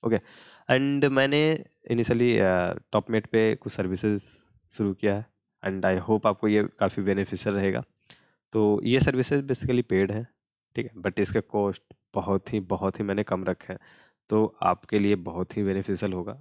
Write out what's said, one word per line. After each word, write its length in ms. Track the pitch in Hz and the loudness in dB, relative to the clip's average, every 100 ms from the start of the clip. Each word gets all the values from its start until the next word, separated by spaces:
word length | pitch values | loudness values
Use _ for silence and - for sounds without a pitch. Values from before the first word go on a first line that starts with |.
| 117 | 0
ओके, 100 | 110 - - - - - | -2 -2 -20 -20 -20 0
and 340 | 131 139 143 139 | 2 2 2 2
मैंने 600 | 135 135 147 156 160 - _ - | 2 2 2 2 0 -6 _ -4
initially, 480 | 117 117 117 120 110 | -2 0 2 4 4
अ, 340 | 95 92 87 - _ | 4 2 0 -4 _
टॉपमेट 340 | 107 98 110 - | -4 0 -4 0
पे 300 | 113 110 107 | 2 2 0
कुछ 180 | 117 | -6
सर्विसेज 480 | - 92 92 107 101 - - _ _ _ - | -6 -4 -2 0 -2 -4 -20 _ _ _ -4
शुरू 160 | 104 | -2
किया 220 | 95 104 101 | 0 0 0
है, 100 | 113 _ _ _ 98 | -6 _ _ _ -6
and 200 | 95 95 | -2 0
I 240 | 92 90 | 0 2
hope 160 | 107 107 | 2 2
आपको 220 | 98 110 | 0 2
ये 200 | 104 104 _ | 2 0 _
काफ़ी 240 | 98 - | -2 0
बेनिफिशियल 520 | 98 98 98 92 110 101 | -2 0 -2 -4 -4 0
रहेगा। 280 | 98 - - _ _ - _ _ _ | 0 -2 -6 _ _ -20 _ _ _
तो 300 | 110 104 104 | 2 2 2
ये 160 | - 131 | 2 2
सर्विसेज 480 | 127 127 127 143 139 | 2 0 0 -2 -2
basically 360 | 131 131 123 | -4 -2 -2
पेड 280 | 120 95 98 | 0 0 0
हैं, 160 | 107 120 _ _ _ _ - | -2 -8 _ _ _ _ -10
ठीक 100 | 123 | -10
है, 160 | 98 | -6
but 180 | 95 95 | -4 -2
इसके 220 | 98 113 | 0 0
कॉस्ट 420 | - 107 101 90 _ - _ | -2 -2 -2 -4 _ -20 _
बहुत 400 | 98 95 98 - | -8 -2 -2 -2
ही, 60 | 110 | -6
बहुत 400 | 95 95 98 - | -4 -2 -2 -4
ही 40 | |
मैंने 200 | 104 98 | -4 -2
कम 200 | 104 95 | -2 -2
रखे 300 | 95 92 - | -2 -6 -8
हैं, 60 | 92 _ - _ _ _ | -16 _ -20 _ _ _
तो 280 | 107 110 - | 0 0 0
आपके 380 | 92 90 - 107 | -2 -2 -2 0
लिए 160 | 101 101 | 2 0
बहुत 420 | 85 82 90 - | -2 -8 -6 -4
ही 60 | |
बेनिफिशियल 500 | 98 98 95 95 104 | -2 -2 -4 -4 -4
होगा। 260 | 92 90 127 | -4 -8 -12